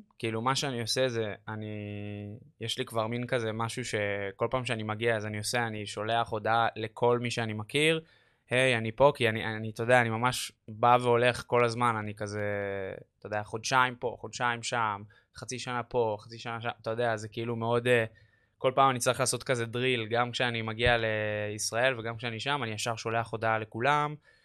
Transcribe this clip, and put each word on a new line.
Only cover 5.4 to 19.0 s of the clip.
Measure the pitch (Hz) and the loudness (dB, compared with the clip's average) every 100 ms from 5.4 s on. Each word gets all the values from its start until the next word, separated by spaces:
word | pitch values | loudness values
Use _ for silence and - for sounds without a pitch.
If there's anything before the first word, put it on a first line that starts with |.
| 107 123 113 | -2 -2 -2
אני | 107 101 | -4 -8
שולח | 104 107 117 113 | -6 0 0 0
הודעה | 110 104 117 113 - | -2 2 2 2 0
לכל | 110 - 120 123 | -8 2 4 4
מי | 120 | 0
שאני | 120 113 | -2 -4
מכיר, | 107 107 143 156 160 160 _ _ _ _ | -4 -2 2 4 2 -4 _ _ _ _
"היי, | 123 131 113 | 2 4 2
אני | 113 | -2
פה", | - 143 | 4 4
כי | - 113 | 6 0
אני, | 110 | 0
אני, | 95 107 110 | -4 -6 -6
אתה | 107 | -4
יודע, | 117 123 | 4 6
אני | 117 | 6
ממש | 110 123 - - - - | 2 0 0 -8 -12 -16
בא | 107 120 123 | 2 6 6
והולך | 123 117 123 117 - | 6 4 4 2 0
כל | 120 | 2
הזמן, | 120 113 120 110 | 2 2 0 0
אני | 104 | -4
כזה, | 104 104 104 104 101 101 98 95 95 - _ | -6 -6 -4 -2 -2 -2 -4 -6 -10 -16 _
אתה | 104 | -8
יודע, | 104 | -6
חודשיים | 104 113 - 131 127 123 | -6 -6 0 2 2 0
פה, | 123 104 | -6 -6
חודשיים | 113 - 123 120 | -10 -4 -2 -2
שם, | 113 120 110 101 104 _ _ - | -2 0 0 -2 -8 _ _ -14
חצי | - 123 | -10 -8
שנה | 127 120 | -4 -4
פה, | 117 123 113 104 | 0 0 0 -2
חצי | 113 113 | -8 -12
שנה | 120 117 | -8 -6
שם, | 117 - | -6 -6
אתה | 113 | -4
יודע, | 113 120 110 | 0 0 0
זה | 107 | -4
כאילו | 117 113 113 | -6 -4 -2
מאוד, | 113 120 123 | 2 2 4
אה, | 120 113 - - _ _ _ | 4 2 -6 -20 _ _ _
כל | 131 | 0
פעם | 131 135 | 4 4
אני | |
צריך | 123 | 4